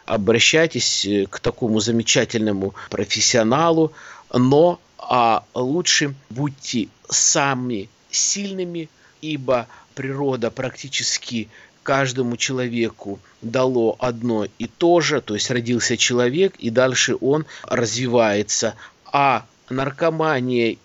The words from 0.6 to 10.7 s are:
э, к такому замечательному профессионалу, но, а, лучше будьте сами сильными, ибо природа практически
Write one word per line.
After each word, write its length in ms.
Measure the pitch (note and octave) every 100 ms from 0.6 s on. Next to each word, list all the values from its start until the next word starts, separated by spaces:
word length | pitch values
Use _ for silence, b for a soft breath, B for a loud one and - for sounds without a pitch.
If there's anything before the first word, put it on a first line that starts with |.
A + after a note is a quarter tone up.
| D#3+ A#2+ - - G2
э, 200 | G#2 G2
к 120 | -
такому 400 | B2 - A#2 G#2+
замечательному 920 | A2 A#2 A2 C#3 A2 A#2 G#2+ G2 G2 - B
профессионалу, 1040 | G#2 G2+ A2 - A#2+ A2 C3+ E3+ E3 D#3 B B B B
но, 460 | B2 B2+ C#3+ F3 F3 _ -
а, 460 | B2+ B2 A#2 G#2+ -
лучше 600 | A#2+ B2+ E3 F3 - D3 C3+ -
будьте 600 | A#2 D3 C#3 - A#2+ - _ -
сами 800 | - - D#3+ C#3 B2+ B2 A2 G#2 _ -
сильными, 800 | - - G3+ G3+ F#3+ F3+ E3+ D#3 b b -
ибо 460 | D#3 D3 B2+ B2 A2+ B B
природа 560 | - C3+ C#3 C#3 B2+ A2+
практически 1000 | - B2+